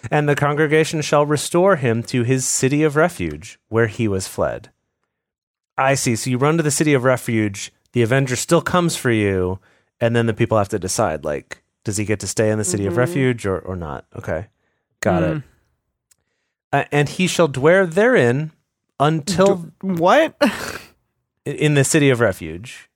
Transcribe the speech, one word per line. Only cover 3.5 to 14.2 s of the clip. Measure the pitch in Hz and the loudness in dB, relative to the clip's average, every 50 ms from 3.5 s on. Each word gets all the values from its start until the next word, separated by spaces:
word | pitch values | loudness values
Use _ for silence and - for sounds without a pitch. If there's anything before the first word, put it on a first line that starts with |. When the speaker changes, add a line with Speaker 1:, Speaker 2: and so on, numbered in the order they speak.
| - _ _ - | -20 _ _ -4
Speaker 1:
where | 110 113 117 110 | 0 0 0 0
he | 98 - 117 | 0 -2 -2
was | 107 98 95 95 - | -2 -2 -2 -6 -6
fled." | - - 90 67 57 - - - _ _ _ _ _ _ _ _ _ _ _ _ _ _ _ _ _ _ _ _ _ | -6 -4 -4 -4 -4 -6 -12 -18 _ _ _ _ _ _ _ _ _ _ _ _ _ _ _ _ _ _ _ _ _
I | - 135 135 139 | -2 0 0 0
see. | 131 - 131 117 | 0 0 -2 -2
So | 107 - 131 | -2 -2 -2
you | 127 120 | -2 0
run | 139 147 160 | 2 2 2
to | 170 156 | 2 0
the | 151 | 0
city | 135 - 165 151 143 | 0 0 2 2 2
of | 131 117 | 2 4
refuge, | 131 127 123 - - 117 110 107 104 101 - - - _ _ _ _ - | 2 2 0 0 -2 -2 0 0 -2 -4 -8 -12 -14 _ _ _ _ 0
the | 120 117 | 0 2
avenger | 107 127 135 139 127 123 | 2 2 0 0 0 -2
still | 110 - - 170 160 - | -4 -2 2 0 0 2
comes | - - 180 175 165 165 | 2 0 0 0 0 -2
for | - - 127 | -2 0 0
you, | 117 107 104 101 95 92 90 90 95 95 _ _ _ _ _ _ _ - | 2 2 2 0 0 0 0 -2 -4 -6 _ _ _ _ _ _ _ -2
and | 120 117 117 | -2 0 2
then | 120 117 | 2 0
the | 117 107 | 0 0
people | - 120 - 113 | 0 0 2 2
have | 107 101 - | 0 0 0
to | - 98 | -4 -6
decide, | 87 92 - - 110 90 78 76 71 | -6 -4 -2 0 0 0 -2 -4 -4
like, | 78 73 69 - - - - _ _ _ _ - | -6 -6 -6 -8 -12 -18 -20 _ _ _ _ -8
does | 110 98 | -6 -6
he | 104 107 | -4 -2
get | 95 107 101 | -2 -4 -4
to | - 95 | -4 -6
stay | - - 113 107 | -2 0 0 2
in | 110 107 | 0 0
the | 104 | -2
city | - - 104 98 | -2 -2 -2 -2
of | 95 87 | -2 0
Speaker 2:
Mm-hmm. | 123 | 0
Speaker 1:
refuge | 123 120 - 143 131 127 123 113 - | 0 0 0 0 0 0 -2 -2 -4
or, | 98 95 87 | -4 -4 -4
or | - - 95 | -6 -8 -10
not? | 90 85 76 67 60 - _ - | -8 -8 -8 -10 -12 -12 _ -18
Okay. | - | -14